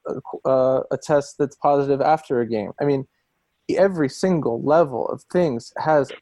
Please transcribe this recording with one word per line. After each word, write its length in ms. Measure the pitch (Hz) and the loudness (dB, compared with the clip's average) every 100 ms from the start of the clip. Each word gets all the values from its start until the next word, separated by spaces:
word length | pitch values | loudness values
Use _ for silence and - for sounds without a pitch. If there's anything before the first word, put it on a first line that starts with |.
| - | -12
a 140 | 143 | -10
qu-, 180 | - - - | -10 -8 0
uh, 360 | 131 131 131 - | 2 2 0 -2
a 60 | 127 | -6
test 400 | - 147 139 - | 0 0 0 -4
that's 200 | 143 - | -4 0
positive 440 | 147 143 139 139 | 0 2 2 2
after 400 | 143 156 - 127 | 2 0 0 -2
a 60 | 120 | -2
game? 260 | 113 95 - | -2 -4 -4
I 40 | |
mean, 220 | 143 139 135 _ _ _ _ _ - - | -2 -2 -4 _ _ _ _ _ -4 2
every 320 | 196 180 139 | 2 2 -2
single 540 | - 190 175 127 117 | 0 0 0 0 -2
level 460 | 135 156 160 120 - | 2 2 2 0 -6
of 140 | - _ | -6 _
things 400 | 185 170 117 - - | 0 0 -2 -8 -6
has 320 | 156 151 135 | 0 2 0
a 60 | - | -6